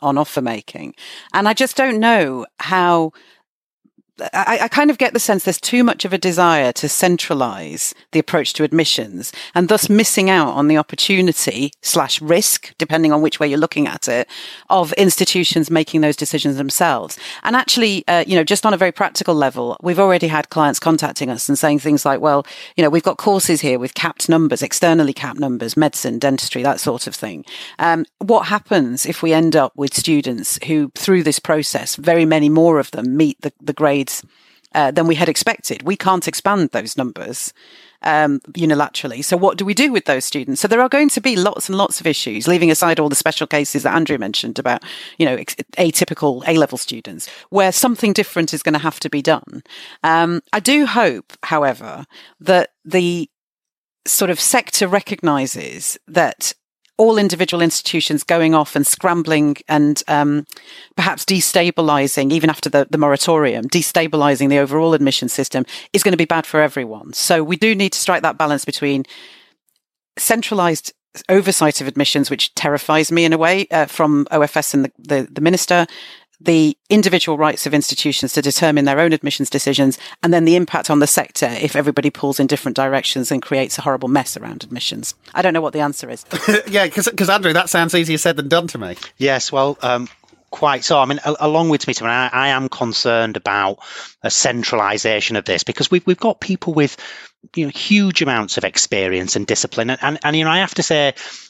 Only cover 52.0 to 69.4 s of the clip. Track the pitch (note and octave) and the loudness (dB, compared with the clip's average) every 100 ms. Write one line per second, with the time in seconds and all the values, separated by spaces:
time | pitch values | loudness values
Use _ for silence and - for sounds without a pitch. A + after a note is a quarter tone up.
52 | C#3 - - _ E3 F3+ - _ D#3 F#3 | -18 -20 -20 _ 2 2 2 _ -2 0
53 | F3 F3 D3+ _ _ _ _ _ _ _ | 0 -2 -6 _ _ _ _ _ _ _
54 | - - F#3 E3+ - B3 - - F#3 G3 | -4 -2 0 0 0 0 0 -2 0 0
55 | - F#3+ E3 C#3+ C3+ D#3+ - F3+ - - | -2 -4 0 0 -2 -6 -12 -8 -8 -8
56 | _ D#3+ C#3+ - - - _ _ _ - | _ 0 0 -2 -8 -8 _ _ _ 2
57 | A3 A3 G3 E3 F3+ E3+ E3+ - - E3+ | 4 4 2 2 0 2 0 0 -4 -2
58 | - D3+ - E3+ D#3+ D#3+ D3 D3 C#3+ - | -2 -4 0 2 4 4 2 0 0 0
59 | F#3 E3+ D#3+ D#3 D3 C#3+ - D3+ D3 C#3+ | 0 0 0 2 2 0 -2 2 2 0
60 | - D3 D3 D3 D3 - - - - - | 0 0 2 0 -4 -20 -20 -20 -12 -4
61 | F3+ C#3+ - F#3+ - F#3 F3 E3+ D#3 C#3+ | -4 -4 -2 0 2 2 2 2 2 2
62 | C#3 - C3+ D#3+ D#3 D3+ D3 C#3+ C#3 D#3 | 0 0 0 2 2 0 0 2 2 2
63 | D3 C#3 - D#3+ C#3 A2+ A#2+ F3+ - F3 | 2 2 2 2 2 0 -2 -2 0 -2
64 | D#3+ D#3 C#3+ C3+ C#3 C#3+ C#3 D3+ E3 D#3 | 0 2 2 2 2 2 2 2 2 2
65 | C#3 - B2 - C3+ C3+ C3+ - - G3 | 2 0 -4 -4 -4 -4 -6 -10 -4 0
66 | G3+ F#3 D#3+ E3 - D#3 D3+ C#3 A#2 G#2+ | 2 2 2 0 0 2 2 0 -8 -12
67 | - - - E3 D3+ F3+ A3 G#3 F#3+ - | -12 -4 2 2 2 0 2 2 0 -2
68 | - F3 D#3+ - D#3 C#3+ - - C#3+ C#3 | -2 0 0 0 0 0 -4 -4 -2 -2
69 | C3+ - - - | -4 -12 -20 -20